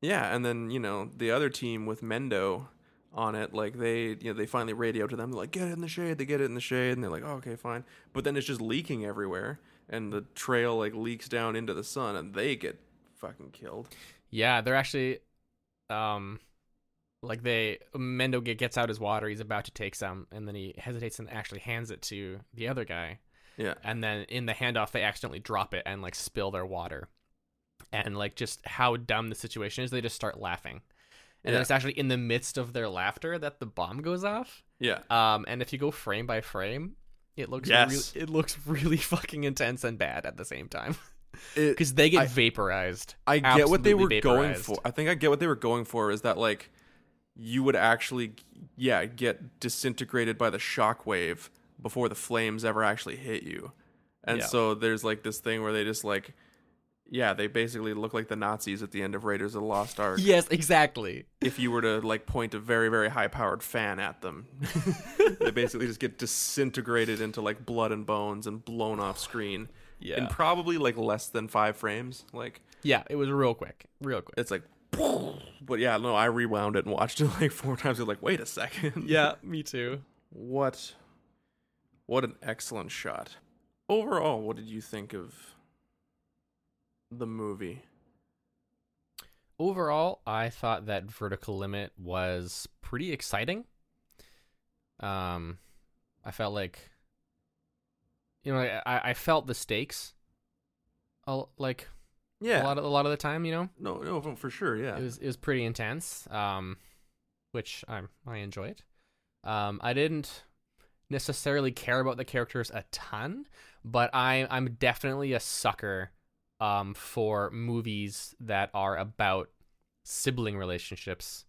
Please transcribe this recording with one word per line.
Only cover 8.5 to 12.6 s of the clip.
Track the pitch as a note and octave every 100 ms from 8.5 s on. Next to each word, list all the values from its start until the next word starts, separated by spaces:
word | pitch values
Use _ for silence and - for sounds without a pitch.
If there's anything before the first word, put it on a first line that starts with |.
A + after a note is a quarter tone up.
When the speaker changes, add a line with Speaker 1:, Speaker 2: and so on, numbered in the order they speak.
| B2
Speaker 1:
leaking | A2+ C3 E3 B2+
everywhere, | G#2 G#2 G2 F#2 G#2+ D3 _ _ -
and | A#2 G#2+
the | G#2 -
trail, | - - B2 A#2+ A2+
like, | G#2+
leaks | A2 A#2 A#2 -
down | A#2+ A2+ A2+
into | A2
the | F2
sun, | G#2 C#3 A#2+ G2
and | E2
they | G2 B2+
get | C3